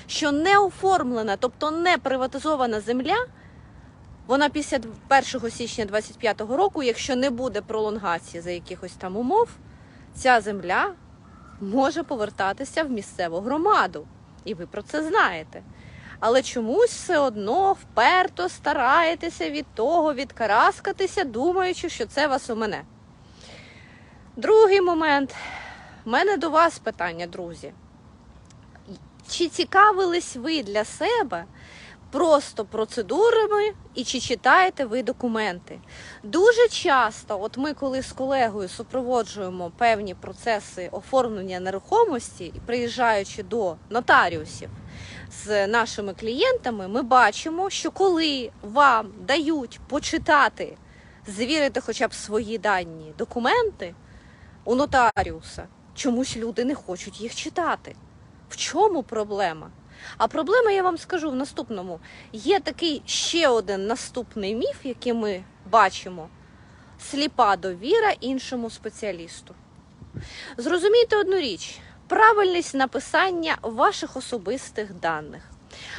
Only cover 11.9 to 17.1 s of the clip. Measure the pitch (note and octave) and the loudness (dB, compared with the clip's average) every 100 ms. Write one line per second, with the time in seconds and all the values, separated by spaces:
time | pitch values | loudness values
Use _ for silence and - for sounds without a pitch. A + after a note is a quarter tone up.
11.9 | D4+ - G#3+ G#3 - G3 G3 C#4 D#4 D4+ | 0 -6 -4 -4 -2 -2 -2 -6 -4 -2
12.9 | A3+ - - F3 E3+ A3 D4 G4 F4+ F#3 | -4 -8 -6 -4 -4 -2 0 4 4 4
13.9 | E3 D3+ - - - F3+ F3 F3 G#3 - | -2 -14 -20 -20 -16 -10 -10 -10 -12 -6
14.9 | D4+ D#4 G#4 C4 E3 D#3 E3+ F#3 - - | -4 0 2 2 -2 -12 -18 -20 -20 -20
15.9 | - - - A3 C4 - B3 A3 E4+ A#4+ | -20 -18 -2 2 2 2 -4 -2 2 2
16.9 | - - | 0 0